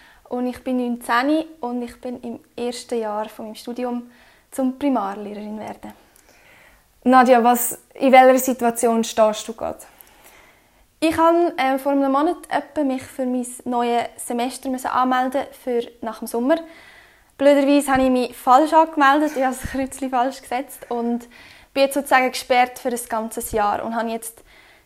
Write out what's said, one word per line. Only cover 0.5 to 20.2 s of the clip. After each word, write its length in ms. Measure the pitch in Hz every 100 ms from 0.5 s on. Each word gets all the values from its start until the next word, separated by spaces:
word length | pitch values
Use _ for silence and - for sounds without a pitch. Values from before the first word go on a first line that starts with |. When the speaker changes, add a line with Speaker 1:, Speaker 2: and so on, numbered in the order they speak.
| 247
Speaker 1:
bin 140 | - 254
neunzehn 680 | 240 240 - 240 269 311 311 -
und 220 | 240 247
ich 180 | 240 -
bin 200 | 254 247
im 200 | 240 233 - -
ersten 440 | 240 240 - 240
Jahr 280 | 220 208 214
von 180 | - 220
meinem 100 | 220
Studium 540 | - 240 247 240 240 _ _ _ _
zum 280 | - 262 262
Primarlehrerin 800 | 285 254 196 202 208 208 208 214
werden. 340 | 214 202 208 - _ _ _ _ _ _ _ _ _ _
Speaker 2:
Nadja, 400 | 247 254 247 240
was, 360 | 233 240 - - _
in 180 | - 269
welcher 260 | 254 262 262
Situation 680 | 262 254 233 233 233 226
stehst 420 | 226 - 214 214 -
du 60 |
gerade? 240 | 226 82 - - _ - _ - - _ _ _ _ _ _
Speaker 1:
Ich 180 | 311 320
han, 400 | 330 339 349 339
äh, 200 | 262 269
vor 140 | 277
einem 180 | 277 277
Monat 280 | 269 311 339 -
etwa 340 | 285 294 311
mich 200 | 277 254
für 240 | - - 254
mein 200 | 254 247 -
neues 420 | - 240 240 240 - -
Semester 520 | - 240 247 254 269
müssen 180 | 254 -
anmelden 540 | - 254 254 262 269 - -
für 260 | - 240 233 -
nach 180 | 226 208
dem 80 | 226
Sommer. 300 | 233 247 330 320 - - - _ _ _ -
Blöderweise 540 | 277 285 277 285 277
habe 100 | 262
ich 80 | 262
mich 260 | 254 240 -
falsch 360 | - 254 302
angemeldet, 600 | 320 320 320 269 294 302 302
ich 80 |
habe 100 | 262
das 160 | 254 -
Kreuzchen 400 | 262 262 - 262
falsch 320 | 254